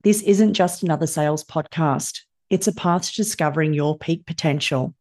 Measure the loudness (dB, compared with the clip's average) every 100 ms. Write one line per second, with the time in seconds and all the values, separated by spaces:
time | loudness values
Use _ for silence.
0 | 4 2 4 4 4 4 0 0 -2 0
1 | -2 0 0 0 -4 -6 -6 -2 0 0
2 | -4 -12 _ _ _ 0 0 -2 0 0
3 | -2 -4 -4 -2 -2 0 0 2 0 -2
4 | -2 -4 -4 -4 -2 -2 -2 -2 -4 -8